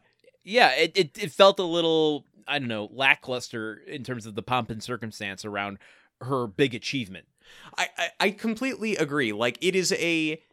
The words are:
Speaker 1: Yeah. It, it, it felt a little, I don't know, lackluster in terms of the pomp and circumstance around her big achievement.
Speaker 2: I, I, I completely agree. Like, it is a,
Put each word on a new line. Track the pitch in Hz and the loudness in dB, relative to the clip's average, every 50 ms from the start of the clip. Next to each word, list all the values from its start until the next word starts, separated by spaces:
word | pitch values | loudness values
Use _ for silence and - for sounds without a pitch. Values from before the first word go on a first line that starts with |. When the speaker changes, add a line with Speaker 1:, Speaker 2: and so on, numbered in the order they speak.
| _ _ _ _ _ _ _ _ - | _ _ _ _ _ _ _ _ -8
Speaker 1:
Yeah. | - 208 247 208 135 131 | 0 4 6 6 6 6
It, | 147 165 165 - | 4 2 2 2
it, | 190 180 143 - 214 | 0 0 0 -2 -8
it | 202 151 | -8 0
felt | - - 196 196 196 202 | 6 8 8 8 8 6
a | 185 | 0
little, | 165 165 170 165 165 160 160 156 151 147 139 - _ _ _ - | 0 0 2 2 4 4 4 4 2 2 -2 -6 _ _ _ -8
I | - 143 143 | -4 -4 -4
don't | 131 117 | -2 -4
know, | 113 107 104 104 | -4 -6 -6 -6
lackluster | 113 123 135 135 147 - - - 123 123 - - - 113 107 110 104 | -2 2 4 4 4 4 0 -6 -6 -6 -6 -6 -8 -6 -6 -6 -8
in | - - - 151 139 113 | -12 -14 -12 -12 -10 -8
terms | 127 127 117 104 | -8 -8 -10 -10
of | 113 101 | -10 -10
the | 110 | -8
pomp | - - 127 127 117 - | -4 -2 -2 -2 -2 -2
and | 117 110 | -6 -10
circumstance | - - 123 110 117 110 - - 107 98 95 - - | -8 -8 -8 -8 -8 -10 -10 -8 -8 -8 -8 -8 -8
around | 107 101 101 101 101 98 - - - - _ _ _ _ - | -6 -4 -4 -4 -4 -6 -12 -18 -20 -20 _ _ _ _ -10
her | 120 127 139 127 120 | -6 -2 -2 -2 -2
big | 107 95 - 143 127 117 | -2 0 0 0 0 0
achievement. | 107 - - - 135 113 90 95 80 - _ _ _ _ - - - - - - | -4 -8 -6 -6 -6 -6 -8 -12 -18 -18 _ _ _ _ -20 -20 -20 -20 -10 -4
Speaker 2:
I, | - 180 - - - | -4 -4 -4 -4 -4
I, | 175 160 - - | -6 -4 -2 0
I | 175 208 | 0 0
completely | 196 - - 226 220 220 262 269 240 - 214 220 202 | 0 -2 -4 -4 -4 -2 -4 -4 -4 -4 -4 -2 -2
agree. | - 160 139 143 151 127 110 | -2 -2 0 0 0 0 0
Like, | 104 104 120 123 - - | 0 0 0 -2 -2 -2
it | 160 185 180 | -2 0 0
is | 185 170 156 | 0 0 0
a, | 190 - 160 170 165 160 156 156 156 - _ _ | 0 0 0 0 0 0 -2 -2 -4 -8 _ _